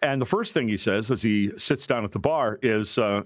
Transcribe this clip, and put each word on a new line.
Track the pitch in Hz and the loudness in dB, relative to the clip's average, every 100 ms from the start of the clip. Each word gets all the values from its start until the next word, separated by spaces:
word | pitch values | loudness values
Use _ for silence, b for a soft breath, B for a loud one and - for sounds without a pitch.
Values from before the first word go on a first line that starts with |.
and | 147 135 | -2 0
the | 123 | 0
first | 208 226 | -2 0
thing | 156 113 | -2 0
he | 101 | 0
says | 110 101 110 | 0 0 0
as | 117 | 0
he | 113 104 101 - | 2 2 0 -2
sits | - 139 - | -2 -2 -2
down | 120 | -2
at | 104 | -2
the | 104 | -2
bar | 143 156 117 107 | 0 2 0 0
is, | 120 107 104 123 | 0 0 0 0
uh, | 104 101 | 2 0